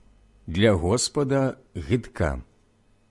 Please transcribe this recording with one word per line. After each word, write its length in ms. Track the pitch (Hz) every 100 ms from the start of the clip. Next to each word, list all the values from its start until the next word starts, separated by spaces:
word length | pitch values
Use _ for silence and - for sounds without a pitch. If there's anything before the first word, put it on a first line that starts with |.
| _ _ _ _ -
для 260 | 82 110
Господа 840 | 101 87 123 - 147 139 135 131 - _
гидка, 680 | - 71 120 - - 80 65 - _ _ _ _ _ _